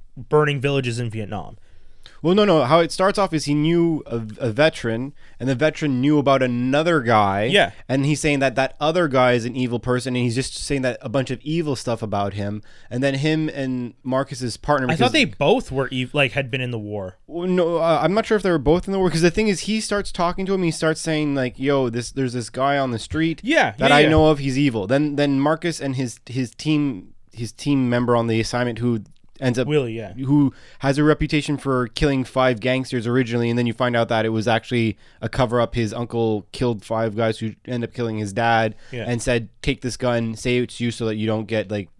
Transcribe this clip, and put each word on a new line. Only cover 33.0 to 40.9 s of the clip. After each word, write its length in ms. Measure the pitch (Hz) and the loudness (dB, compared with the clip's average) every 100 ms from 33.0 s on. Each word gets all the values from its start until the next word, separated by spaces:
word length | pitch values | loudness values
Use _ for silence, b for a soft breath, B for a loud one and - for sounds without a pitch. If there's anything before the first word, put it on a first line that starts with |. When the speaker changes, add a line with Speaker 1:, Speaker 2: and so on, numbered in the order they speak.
Speaker 2:
originally, 460 | 113 127 120 120 117 | 0 0 0 0 0
and 80 | 120 | 0
then 80 | 120 | 0
you 60 | |
find 240 | 113 123 120 | 0 0 0
out 120 | 117 | 2
that 160 | 113 | 0
it 40 | 110 | 0
was 180 | 113 107 | 0 2
actually 500 | 113 - 123 113 - b b | 0 0 0 0 -2 b b
a 80 | 113 | -6
cover-up. 460 | - 123 120 117 | -2 0 2 0
His 180 | 120 110 | -2 -4
uncle 540 | 117 120 117 113 107 - | -4 -6 -2 -2 -2 -6
killed 320 | - 123 107 | -4 -2 -2
five 320 | - 113 113 104 | -4 -4 -2 0
guys 240 | 113 110 | -2 -2
who 120 | 110 101 - | -6 -10 -10
end 160 | 123 | -8
up 100 | 117 | -6
killing 260 | - 117 107 | -6 -4 -4
his 140 | 104 | -6
dad, 440 | 98 117 113 110 - b | 0 2 2 2 -4 b
Speaker 1:
Yeah. 120 | 123 107 | -8 -4
Speaker 2:
and 120 | 120 | -4
said, 280 | 131 120 104 - | 0 -2 -4 -6
"Take 200 | - 131 | -4 -4
this 160 | 123 - | -6 -4
gun, 400 | 127 120 113 110 | -2 0 -2 -4
say 220 | 127 123 | -2 0
it's 200 | 120 - | -2 -4
you 140 | 120 | -6